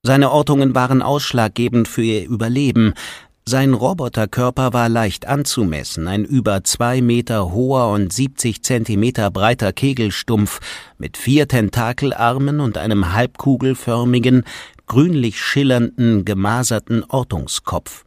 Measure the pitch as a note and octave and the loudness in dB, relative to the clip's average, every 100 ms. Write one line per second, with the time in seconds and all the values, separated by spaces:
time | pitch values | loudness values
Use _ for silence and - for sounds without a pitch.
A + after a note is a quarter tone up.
0 | A#2+ C3+ C#3 D3 C#3 C#3 C3+ B2+ B2+ C3 | 2 2 4 2 2 2 2 2 2 2
1 | - C#3+ C3 B2 G#2+ G#2+ A#2+ A#2+ A2+ - | 2 -2 -2 0 0 0 0 0 0 -2
2 | A2+ G#2+ F2 A2+ A2+ B2+ C#3 A#2 A2 - | -2 -2 -4 -4 -2 0 2 4 2 0
3 | - - - _ - C3 C3+ B2+ C3 F3+ | -12 -16 -20 _ -4 0 2 2 0 -2
4 | B2 A#2 G#2+ - B2 B2 B2+ A#2+ A#2 A#2 | -4 -2 -2 0 -2 0 0 2 2 2
5 | G#2+ - - C#3 - - G2 D2+ - - | 0 -4 -4 -2 -2 0 0 -2 -8 -6
6 | E2 G2+ G#2 C3+ A2 G2 - - A#2+ B2+ | -4 -2 0 0 2 0 -2 -2 0 2
7 | A#2+ A#2+ A#2+ A2 F2 G2 B2+ C3+ A#2 G#2 | 2 2 0 -2 -2 -2 0 2 2 0
8 | F#2+ B2 C3+ - A#2+ G#2 - B2 A2 G2+ | -2 -2 -4 -2 -4 -4 -2 -2 0 0
9 | A#2 B2+ G2+ G2 G#2+ A#2+ G2+ - C#3 B2+ | 0 0 -2 2 0 2 -2 0 -2 0
10 | G#2+ - - A2 G2+ - - - - _ | -2 -2 -2 0 0 -4 -14 -16 -18 _
11 | - - - C#3+ C#3+ B2+ G#2 - A#2 B2+ | -12 -6 2 2 4 0 0 -2 -4 -2
12 | C#3 - A#2 C3 C#3+ D3 C3+ F2+ G2+ G#2 | -4 0 0 0 -2 0 -2 -2 0 0
13 | F2 G2 B2 - C3+ C3 C3 B2+ - A#2 | 2 0 -2 -2 0 2 0 -2 -2 0
14 | B2 B2 B2+ B2+ - - - - - B2+ | 2 2 4 4 2 -14 -18 -20 0 2
15 | E3+ D#3+ A#2+ - - C#3+ C#3 B2 A#2 - | 4 2 -2 -4 -2 2 2 2 0 2
16 | A#2 G#2+ F#2+ G2 G2+ A#2 B2 A2 - A#2 | 2 2 0 -2 0 0 0 -2 -2 -4
17 | - C3+ B2 F2 B1 - - F2 - - | -2 -4 -2 -6 -4 -8 -4 -6 -8 -20